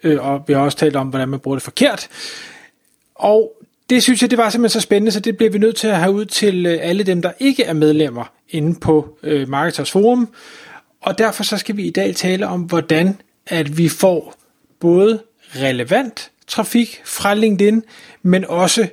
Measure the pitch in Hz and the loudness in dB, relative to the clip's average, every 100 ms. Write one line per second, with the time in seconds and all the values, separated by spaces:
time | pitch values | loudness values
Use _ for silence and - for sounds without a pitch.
0 | 165 143 135 139 147 139 143 - 156 139 | -2 0 -2 -6 0 0 0 0 0 0
1 | 135 131 131 135 135 135 - - 269 208 | -4 -4 -4 -6 -6 -6 -6 0 0 0
2 | - - - - - - - _ _ _ | -10 -16 -16 -16 -18 -20 -20 _ _ _
3 | _ - - 214 - - _ _ - 254 | _ -2 2 4 2 -6 _ _ 0 2
4 | - 247 240 233 226 226 226 226 - 202 | 2 2 2 2 2 2 0 0 0 0
5 | 220 202 226 196 220 202 220 220 220 190 | 2 -2 -4 0 0 2 0 0 -2 0
6 | 180 202 208 - 208 180 175 165 165 190 | 0 0 -2 0 0 0 0 -2 -2 -2
7 | 196 180 180 - 269 269 226 156 151 151 | 0 0 -2 0 0 2 0 2 4 4
8 | 147 120 117 _ _ 160 151 170 - 156 | 0 -4 -12 _ _ -4 -2 -2 2 2
9 | 147 - 147 151 131 139 160 - 139 190 | 0 -12 -4 -4 -2 -2 -2 -4 -2 2
10 | 214 247 226 - - - - - _ _ | 4 2 -2 -6 -20 -20 -20 -20 _ _
11 | - 190 220 - 208 202 - 202 175 180 | -6 -2 -2 -2 -6 -6 -6 -6 -4 -2
12 | 196 175 185 185 196 180 170 170 160 160 | -2 -2 -2 -2 -4 -6 -2 -4 0 0
13 | 185 196 _ _ - 170 143 156 165 - | 2 -2 _ _ -8 -6 -4 0 0 2
14 | 190 170 - - _ _ _ _ 170 175 | 2 2 -6 -20 _ _ _ _ 2 4
15 | 208 220 - _ _ 127 135 127 123 214 | 4 0 -6 _ _ -4 -2 -2 0 0
16 | 262 - - _ - - 202 233 233 - | 0 -10 -18 _ -8 -6 0 0 0 -6
17 | - - 202 202 220 190 202 220 220 - | -12 -4 -2 2 2 4 4 2 -2 -20
18 | - - 180 185 190 170 180 - 220 | -20 -4 2 2 0 0 2 2 -2